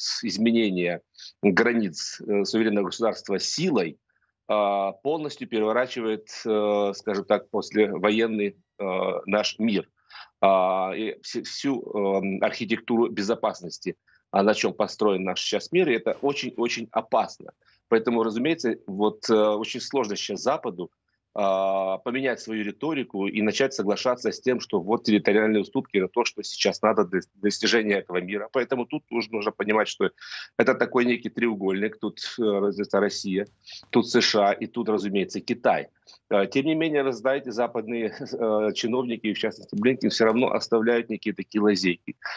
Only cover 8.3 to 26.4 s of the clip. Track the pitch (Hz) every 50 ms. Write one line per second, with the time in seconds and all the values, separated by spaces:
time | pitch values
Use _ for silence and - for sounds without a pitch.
8.3 | 110 104 104 101 101 _ _ _ _ - 101 95 92 95 92 95 87 - - 95
9.3 | 101 107 101 - - - 110 117 101 90 - _ _ _ _ - - - - -
10.3 | _ _ 98 98 95 95 92 92 95 95 92 95 - 98 110 104 - - - -
11.3 | - 117 - - - - - 139 135 - - - - 107 101 98 98 98 95 95
12.3 | 95 98 104 110 - - 117 95 113 107 - - 120 113 117 - 104 107 101 101
13.3 | 113 - - 104 92 - 87 82 - - - 92 - _ _ _ _ _ _ _
14.3 | - 98 98 107 104 - - 101 95 - 104 - - - 107 104 98 95 95 92
15.3 | 90 - - - 107 101 - - 165 185 185 151 113 110 - 110 - - 131 139
16.3 | 139 - 131 120 - - 120 120 - 117 113 - - 113 - - 131 113 101 -
17.3 | - - - - - _ _ _ _ _ _ - 117 113 110 123 117 113 110 113
18.3 | 104 117 127 156 165 160 - 113 - - - 104 92 98 104 107 107 - - -
19.3 | 113 107 107 107 104 107 110 - - 120 - - - 135 113 104 98 - - -
20.3 | 101 87 - 120 147 156 - 117 90 87 87 - _ _ _ _ _ _ _ _
21.3 | - 107 101 98 95 95 95 95 95 95 95 95 95 92 - 123 120 127 135 131
22.3 | 113 - - 110 110 110 104 104 98 - 139 160 156 139 117 - - 98 98 101
23.3 | - 107 104 107 101 - 135 135 - - 98 101 101 - - 127 123 123 - 110
24.3 | - - - 127 127 120 - - - 92 85 98 117 113 - 117 104 101 - -
25.3 | 101 110 107 110 107 104 95 - - 131 - - - 98 92 90 - 120 113 -
26.3 | - 104